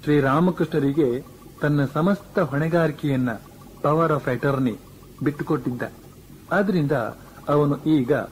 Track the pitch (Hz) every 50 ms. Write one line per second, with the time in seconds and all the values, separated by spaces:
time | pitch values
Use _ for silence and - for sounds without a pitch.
0 | - 147 147 147 135 135 135 156 180 185 175 - 165 - - 151 139 139 139 165
1 | 151 123 120 135 156 - - - - - - - - 147 147 143 139 131 - 151
2 | 165 196 202 196 - - - 202 170 123 135 143 160 165 170 170 165 156 143 -
3 | - 147 135 131 127 120 110 98 - - - - - - - - - 143 151 160
4 | 165 160 151 135 - 135 123 120 - 139 135 131 135 120 104 - - - - -
5 | - - - - 127 147 143 - 156 - 156 143 - 131 123 120 113 - - -
6 | - - - - - - - - - - - 190 208 202 190 175 143 139 151 127
7 | 110 113 - - - - - - - - 143 147 147 143 143 - - 156 156 147
8 | 123 123 147 120 95 -